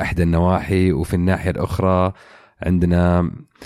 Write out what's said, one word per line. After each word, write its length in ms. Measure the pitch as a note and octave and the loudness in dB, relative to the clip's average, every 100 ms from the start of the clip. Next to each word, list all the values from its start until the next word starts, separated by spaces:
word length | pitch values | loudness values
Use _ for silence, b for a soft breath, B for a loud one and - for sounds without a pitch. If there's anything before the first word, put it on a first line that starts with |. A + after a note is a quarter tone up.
إحدى 220 | - F2 | -6 -2
النواحي، 680 | E2+ E2 F2+ F#2 - F#2+ F#2 | 0 2 2 0 0 0 2
وفي 220 | D2 E2+ | 0 -2
الناحية 360 | F2+ F2+ F2+ F2+ | -2 0 0 -2
الأخرى 640 | - - - F#2+ F#2 G2+ B B B B - | -4 -4 -2 0 2 0 B B B B -8
عندنا 680 | - F2+ F2 F2 F2 F2 F2 - - B | -2 0 2 2 2 2 0 -6 -16 B